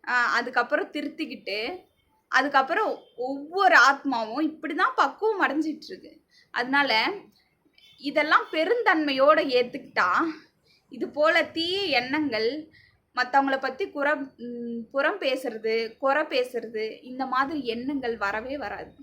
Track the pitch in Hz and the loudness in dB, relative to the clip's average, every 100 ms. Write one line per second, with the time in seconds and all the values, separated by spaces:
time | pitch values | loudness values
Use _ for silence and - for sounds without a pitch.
0 | - 247 240 226 247 254 240 302 392 294 | 0 0 2 0 0 -2 0 0 -2 -6
1 | 285 - 269 262 - 202 240 370 _ _ | -8 -8 -10 -8 -8 -6 -6 -8 _ _
2 | _ _ _ 254 277 277 254 359 381 - | _ _ _ 0 4 2 2 0 0 -2
3 | - - 254 277 294 359 381 302 254 269 | -12 -8 -6 -6 -4 2 6 8 8 4
4 | 285 233 220 247 311 - 311 320 427 - | -2 -2 -2 -2 -4 -4 -6 0 0 2
5 | 285 - 427 403 277 285 311 254 - 185 | 0 2 -2 2 0 0 -4 -6 -14 -16
6 | - - _ _ _ - 254 277 277 220 | -18 -20 _ _ _ -6 0 2 4 2
7 | 254 403 - _ _ _ _ _ _ _ | 0 -4 -12 _ _ _ _ _ _ _
8 | 269 302 302 359 440 320 330 480 415 320 | -4 -2 2 2 2 -2 0 2 2 2
9 | 294 262 277 311 285 247 240 269 - 226 | 0 4 6 6 4 0 0 -6 -6 0
10 | 180 202 320 - - _ _ _ _ 240 | 2 2 0 -6 -18 _ _ _ _ -10
11 | 370 285 302 339 302 320 339 381 381 254 | -8 2 2 4 0 -4 -4 -2 0 -2
12 | 247 294 294 214 226 302 311 _ _ _ | 0 -2 0 0 -2 -4 -12 _ _ _
13 | _ - 247 277 269 262 262 254 392 294 | _ -4 2 2 2 0 -4 -4 -6 -2
14 | 285 294 269 _ 240 240 240 233 226 277 | 0 0 -4 _ -12 -10 -8 -8 -4 0
15 | 294 403 294 254 247 220 220 226 226 - | 0 0 -2 -2 -4 -4 -2 -2 -4 -2
16 | 269 285 302 254 247 240 226 226 220 - | 0 2 2 0 -2 -4 -6 -6 -6 -8
17 | 254 254 254 254 277 311 240 226 262 285 | -14 -6 -2 0 0 -2 -4 -4 -4 -4
18 | 247 226 202 214 254 285 208 202 156 - | -4 -2 -2 -4 -6 -8 -8 -10 -12 -18